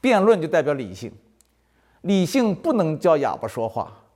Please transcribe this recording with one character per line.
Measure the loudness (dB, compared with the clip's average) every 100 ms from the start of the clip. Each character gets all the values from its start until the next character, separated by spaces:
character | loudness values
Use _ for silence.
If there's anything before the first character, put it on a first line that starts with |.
辩 | 2 2
论 | 4 2
就 | 2
代 | 0
表 | 0
理 | -4 -6
性， | -12 -14 -16 _ _ _ _ _ _ _ _
理 | -2 0
性 | 2 0 0
不 | 0 -2
能 | 0 0 0
叫 | 2 2
哑 | 2 -4
巴 | -8
说 | -6 -6
话 | -6 -8 -12 _